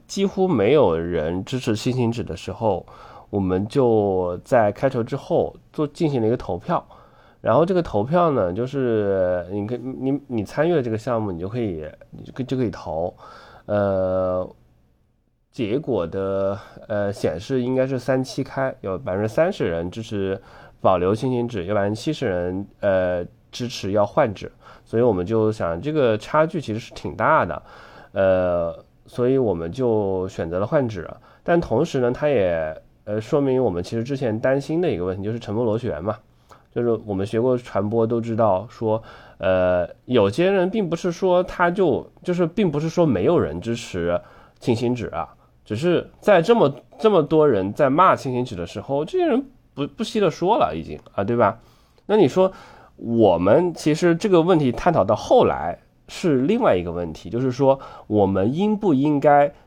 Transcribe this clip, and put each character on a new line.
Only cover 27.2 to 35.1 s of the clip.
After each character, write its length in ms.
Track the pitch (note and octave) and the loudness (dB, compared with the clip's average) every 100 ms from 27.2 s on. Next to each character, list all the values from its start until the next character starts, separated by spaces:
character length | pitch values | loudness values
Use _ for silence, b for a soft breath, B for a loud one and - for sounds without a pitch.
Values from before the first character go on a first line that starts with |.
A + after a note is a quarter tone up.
| A#2+ D#3 | 2 2
的， 200 | G2+ D2 - B B B B | 0 -6 -12 B B B B
呃， 760 | G2+ F#2+ F#2 F2+ F2 E2 D#2+ - _ - | 0 2 2 2 0 -2 -6 -16 _ -12
所 200 | - B2 | -2 0
以 120 | C3+ | 2
我 120 | A#2 | 2
们 200 | E2+ E2+ | 0 -4
就 560 | F2+ B2+ G#2+ G2 F#2+ F#2 | -2 0 0 0 -2 -4
选 200 | - E2+ | -6 -4
择 120 | F2+ | -4
了 80 | G#2 | 0
换 200 | D#3 B2 | 0 -2
纸。 220 | G2 - - b b | -6 -12 -16 b b
但 160 | - F3 | 0 0
同 240 | E3+ A#2 | 2 0
时 160 | E3+ C3+ | 0 0
呢， 100 | B2 | -2
它 180 | B2+ D3+ | 0 0
也， 500 | C3 F#2 E2 D#2 D#2 - _ - | 2 2 0 -4 -8 -16 _ -8
呃， 140 | G#2+ | -8
说 220 | A2 D3+ | -2 0
明 220 | C#3 C3 | 2 2
我 80 | B2 | 0
们 100 | F2 | -2
其 160 | F2+ A2+ | -4 -6
实 60 | |
之 120 | A#2+ C3+ | -4 -4
前 240 | B2+ A2 | -4 -2
担 220 | B2+ C#3 | 0 0
心 180 | C#3 D#3+ | -2 -2
的 120 | F3 | -2
一 40 | F#2 | -2
个 100 | |
问 120 | F2+ | -4